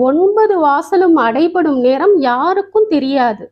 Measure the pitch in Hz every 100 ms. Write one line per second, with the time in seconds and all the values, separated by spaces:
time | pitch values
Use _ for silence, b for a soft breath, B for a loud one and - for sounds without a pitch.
0 | 254 302 381 427 427 381 302 277 277 381
1 | 359 311 233 226 339 359 320 262 247 269
2 | 370 381 254 247 320 381 392 427 440 302
3 | 262 277 240 208 214